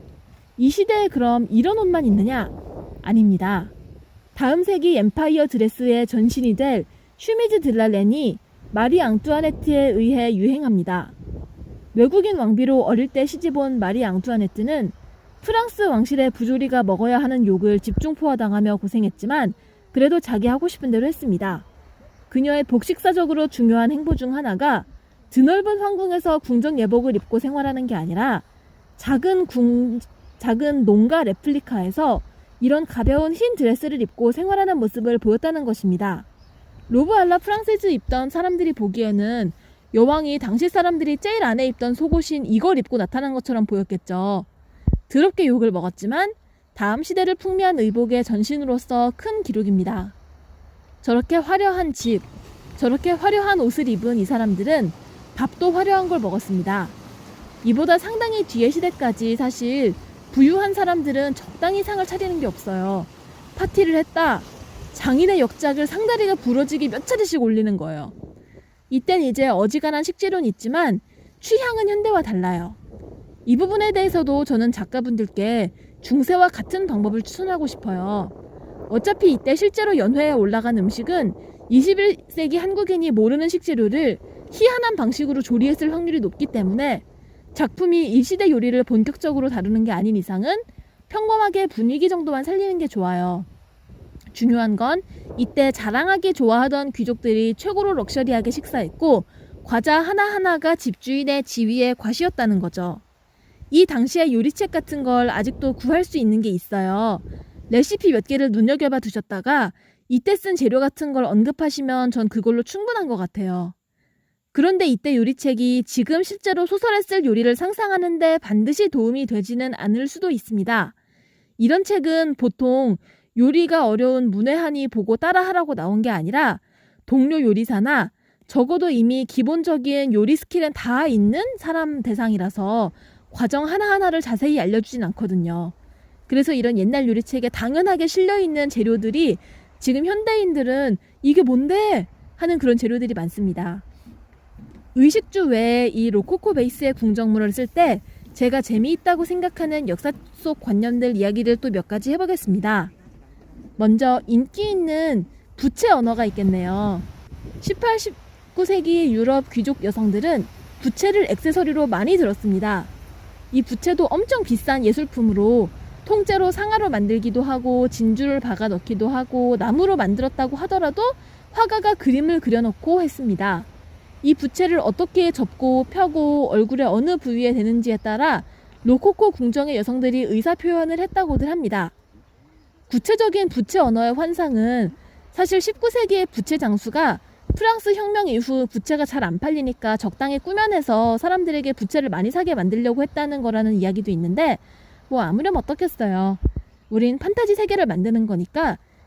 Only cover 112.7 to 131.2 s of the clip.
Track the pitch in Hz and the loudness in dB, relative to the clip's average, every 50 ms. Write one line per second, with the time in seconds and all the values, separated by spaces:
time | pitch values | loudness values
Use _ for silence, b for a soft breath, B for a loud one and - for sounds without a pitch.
112.7 | - 392 415 480 466 440 359 277 233 185 185 170 - 208 196 185 180 180 175 175 | -6 -8 -4 -4 -4 -2 -4 -4 -4 -4 -6 -6 -6 -6 -6 -4 -4 -4 -6 -8
113.7 | - _ _ _ _ _ _ _ _ _ _ _ _ _ _ _ - 277 294 370 | -10 _ _ _ _ _ _ _ _ _ _ _ _ _ _ _ 0 2 2 2
114.7 | 381 359 381 302 247 196 - 294 277 233 226 247 262 - - 277 262 220 247 247 | 2 2 2 0 0 0 0 0 0 2 2 0 -2 -2 -2 -2 -2 0 0 0
115.7 | 247 247 220 - - 254 226 - 311 339 370 - 403 - - 403 370 349 359 - | 0 0 -2 -2 -2 -2 0 0 0 -2 -2 -4 -6 -6 -4 -2 0 0 0 -2
116.7 | 392 381 - 466 415 415 381 - 381 381 302 247 214 226 233 240 240 - 339 370 | -2 0 0 0 0 0 0 0 0 0 2 2 2 2 2 2 2 0 -2 -4
117.7 | 415 453 440 403 392 370 349 349 339 311 330 320 320 330 - - 208 208 220 269 | -4 -4 -2 -2 0 0 0 0 0 2 2 2 2 0 0 0 0 0 2 2
118.7 | 294 - 415 381 - 262 220 226 247 277 269 214 233 208 190 208 240 240 254 254 | 2 0 0 0 0 0 0 0 0 -2 -4 -4 -2 -4 -4 -4 -4 -6 -4 -6
119.7 | - - - 208 214 240 269 277 - 330 370 359 285 208 - - 220 202 190 226 | -6 -4 -2 0 0 0 0 -4 -6 -4 -4 -2 -2 -2 -4 -4 -4 -2 -2 0
120.7 | 233 220 180 - - _ _ _ _ _ _ _ _ _ _ _ _ - 226 233 | 0 0 -2 -2 -6 _ _ _ _ _ _ _ _ _ _ _ _ 0 2 4
121.7 | 320 381 381 - 415 370 269 320 320 330 320 311 277 - 247 233 - - 254 254 | 4 2 2 2 0 0 0 0 0 2 0 0 -2 -2 -2 -2 -2 0 0 0
122.7 | 254 262 269 240 190 - b b b b b b b 233 247 269 294 339 339 320 | 2 2 2 0 0 -2 b b b b b b b 2 2 4 4 4 2 2
123.7 | 330 330 269 220 214 220 247 254 262 254 254 226 190 202 220 262 294 339 330 302 | 2 2 2 2 2 2 2 2 2 2 2 0 0 0 0 0 0 0 0 -2
124.7 | 294 277 269 262 - 226 190 220 226 233 320 339 359 370 370 370 370 359 339 294 | -2 -4 -4 -4 -4 -2 -2 0 -2 0 0 2 2 2 2 2 0 0 0 -2
125.7 | 269 180 160 180 208 214 220 247 214 170 156 175 240 285 269 240 175 - b b | -4 -4 -2 -2 0 0 0 0 -2 -2 -2 -2 0 2 2 0 0 -4 b b
126.7 | b b b b b b b - 247 269 262 285 320 311 269 220 208 208 233 240 | b b b b b b b 0 2 4 4 4 2 2 2 2 2 2 2 0
127.7 | 240 190 214 269 294 254 170 208 _ _ _ _ _ _ _ - - 269 247 262 | 0 0 0 2 2 0 0 -2 _ _ _ _ _ _ _ -4 0 0 2 2
128.7 | 349 359 359 339 277 233 226 240 254 262 254 - - 262 226 262 320 339 311 349 | 2 0 0 2 2 2 2 2 2 0 -4 -4 -2 -2 0 0 0 0 0 0
129.7 | 320 277 247 285 277 277 277 262 214 208 214 220 311 311 - - - 349 320 302 | 0 0 0 -2 -2 0 0 2 2 2 2 2 2 0 -2 -2 -2 -2 -2 -2
130.7 | 285 - - 240 247 269 320 311 233 208 | -4 -6 -4 -2 0 0 0 2 2 2